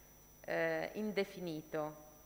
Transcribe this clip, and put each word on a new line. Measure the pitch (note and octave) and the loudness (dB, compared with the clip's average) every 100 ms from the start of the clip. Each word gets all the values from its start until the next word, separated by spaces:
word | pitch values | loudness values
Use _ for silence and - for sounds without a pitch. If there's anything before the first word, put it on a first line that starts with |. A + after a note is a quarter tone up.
| - - - - | -20 -20 -20 -12
eh, | - E3 E3 D#3+ E3 | -2 2 4 2 0
indefinito. | G#3 G#3+ F#3+ G3 F3 F3 D#3 - D#3 D3+ D#3 - - | 0 0 2 2 0 -4 -4 -2 -2 -2 -6 -16 -20